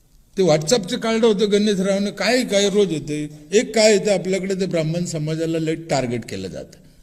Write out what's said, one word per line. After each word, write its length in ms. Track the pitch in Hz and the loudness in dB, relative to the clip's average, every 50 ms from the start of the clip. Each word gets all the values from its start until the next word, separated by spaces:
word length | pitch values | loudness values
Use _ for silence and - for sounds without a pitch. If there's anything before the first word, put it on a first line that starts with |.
| _ _ _ _ _ _ - - | _ _ _ _ _ _ -4 0
ते 40 | 190 | 2
WhatsApp-चं 540 | 170 151 160 151 160 247 240 185 180 240 | 4 4 2 2 2 0 0 0 -2 -6
कार्ड 280 | 208 - 226 226 226 226 | -4 -2 -2 0 2 4
होतं 280 | 233 214 185 220 202 196 | 2 4 4 2 2 2
गणेशरावनं, 580 | 208 208 220 208 180 190 196 196 196 196 208 | 2 2 2 0 0 0 0 0 0 -2 -4
काय 320 | - - - 202 247 254 240 | -4 -4 -2 0 2 2 2
काय 280 | - 202 196 202 202 | 2 2 2 2 2
रोज 220 | 185 208 208 180 160 | 2 2 2 2 0
येते. 560 | 147 - 147 151 151 151 147 - - - - - | -4 -6 -6 -6 -6 -6 -8 -10 -14 -6 0 0
एक 220 | 214 254 - - | 0 2 2 2
काय 180 | 226 214 220 214 | 4 4 6 6
येतं 220 | 190 - 208 202 | 4 2 2 0
आपल्याकडे, 400 | 180 165 185 190 196 185 196 196 | 0 0 -2 -4 -2 -2 -4 -4
ते 120 | 180 196 | -4 -4
ब्राह्मण 380 | 175 160 165 156 156 165 175 175 | -2 -2 -2 -2 -2 -2 -4 -4
समाजाला 540 | - - 156 151 156 160 160 165 160 165 165 | -4 -6 -6 -4 -4 -4 -4 -2 -2 -2 -2
लई 160 | 160 156 160 | -2 -2 -4
टार्गेट 500 | 151 160 - 156 135 127 120 120 117 110 | -4 -4 -4 -2 -2 -2 -2 -4 -4 -6
केलं 240 | - - 95 95 92 | -8 -10 -10 -10 -10
जातं. 280 | 78 71 - - - - - - _ _ | -10 -12 -14 -14 -18 -20 -20 -20 _ _